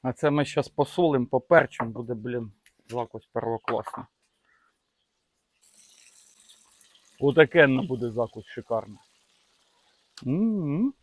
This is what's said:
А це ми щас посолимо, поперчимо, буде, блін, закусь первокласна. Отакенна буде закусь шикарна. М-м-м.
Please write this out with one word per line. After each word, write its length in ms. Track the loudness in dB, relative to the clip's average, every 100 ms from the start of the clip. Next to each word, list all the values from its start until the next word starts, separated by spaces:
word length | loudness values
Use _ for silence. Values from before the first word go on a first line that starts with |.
А 120 | -6
це 160 | -2 0
ми 160 | 0 0
щас 220 | -2 -4
посолимо, 580 | -2 -2 2 2 2 0
поперчимо, 640 | -2 4 4 4 -4 -8
буде, 240 | -6 -8
блін, 380 | -8 -6 -8 -8 _ _ _ _
закусь 360 | -8 -8 -10 _
первокласна. 760 | -6 -4 -4 -4 -4 -6 -12 -16 _ _ _ _ _ _ _ _ _ _ _ _ _ _ _ _ _ -20 -20 -20 -20 -20 _ -20 -20 _ _ -20 _ _ _
Отакенна 640 | 2 6 6 8 6 4
буде 300 | -2 -4 -4
закусь 340 | -4 -6 -8 -14
шикарна. 520 | -16 -6 -6 -6 -20 _ _ _ _ _ _ _ _ _ _ _ -12 -4
М-м-м. 680 | -2 0 -2 -2 -2 -2 -4